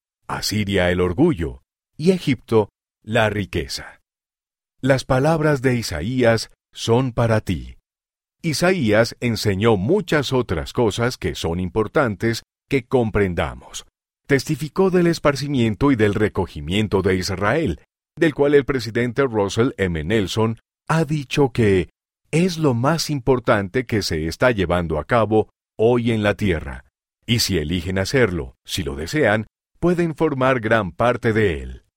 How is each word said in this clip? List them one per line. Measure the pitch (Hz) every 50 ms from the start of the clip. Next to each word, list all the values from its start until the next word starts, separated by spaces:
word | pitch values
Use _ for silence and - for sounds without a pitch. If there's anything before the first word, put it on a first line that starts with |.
| _ _ _ _ _ -
Asiria | 131 - - - 107 107 104 98 98 90 90 90
el | 90 90
orgullo | 90 90 85 98 160 180 131 85 82 67 62 - _ _ _ _ _ _ _
y | - 151 185
Egipto | 190 175 - 147 127 - - - 117 110 104 - _ _ _ _ _ _
la | _ 107 110 117 110 107
riqueza. | 101 104 95 - - 87 69 - - - - - - _ _ _ _ _ _ _ _ _ _ _ _ _ _ _ _ _ -
Las | 131 135 127 -
palabras | - 135 131 139 156 165 151 151 156 147 127
de | 123 131 123
Isaías | 120 107 - 85 73 80 113 131 127 120 113 113 110 - - _ _ _ _
son | _ - - 117 117 123 135 127
para | 113 - 117 113 110 110
ti. | - - 90 67 60 62 - _ _ _ _ _ _ _ _ _ _ _ _ _
Isaías | - 165 139 - 175 180 196 180 127 107 104 110 120 - - -
enseñó | 127 120 110 - - 110 95 92 110 117 110 92
muchas | 92 127 185 214 - - 165 147 131 - 135
otras | 127 120 - 92 78 67 - -
cosas | 123 120 104 - - 117 123 -
que | - - 85 67
son | - - 85 85 90
importantes | 92 87 - 110 104 101 - 160 139 117 101 - 113 113 117 - - _ _ _ _ -
que | 143 135 -
comprendamos. | _ - 127 117 110 92 107 101 92 87 87 82 65 60 - - - - - - _ _ _ _ _ _ _ _
Testificó | - 139 131 - - 156 - 156 143 - - 190 190
del | 175 180 170
esparcimiento | 170 160 - - 147 139 123 143 143 147 123 117 113 104 - 135 143
y | 135
del | 104 107 104
recogimiento | 98 104 107 95 - 101 90 - - 76 73 78 95 107 110 87 104 95
de | 87 98 92
Israel, | 92 90 95 95 87 101 104 127 165 165 87 76 - _ _ _ _ _ _ _
del | - 170 160 135
cual | - 143 143 147
el | 143 135
presidente | - 139 127 107 113 104 117 123 123 113 143
Russell | 139 127 110 107 98 98 - 113 120 135 - -
M. | 98 90 85 80 73
Nelson | 85 110 113 98 87 - 113 110 113 113 - _ _ _ _ _
ha | - 151 160 160
dicho | 135 156 151 135 - - 147 143 127
que | - 127 113 104 95 92 85 - _ _ _ _ _ _ _ _
es | 147 160 180 190 165 160
lo | 156 139 120
más | 113 127 143 165 156 - -
importante | 147 135 - 143 131 120 - 135 120 101 98 90 - 127 127
que | - 117 101
se | 90 - 87 78 78
está | 82 - - 131 127
llevando | 120 98 90 80 87 90 85 78 78 76
a | 73
cabo | - 123 117 107 104 110 107 101 - _ _ _ _ _ -
hoy | 110 117 123 117 113 120
en | 113 107
la | 104 104 98
tierra. | - 107 95 85 76 - 69 64 - - _ _ _ _ _ _ _ _
Y | - 120 117
si | - - 98
eligen | 80 73 73 90 90 82 95 92 95
hacerlo, | 98 - - 131 120 98 90 80 64 - - _ _
si | - - 98
lo | 80 - -
desean, | 71 80 - - 156 135 104 104 113 110 - _ _ _ _ _ _
pueden | - 175 180 165 175 165 143
formar | - 165 151 143 131 131 131 135 123
gran | 107 110 117 113 101 85
parte | - - 117 123 123 117 - 117
de | 107 113 107 95 78 67
él. | 64 64 64 - _ _ _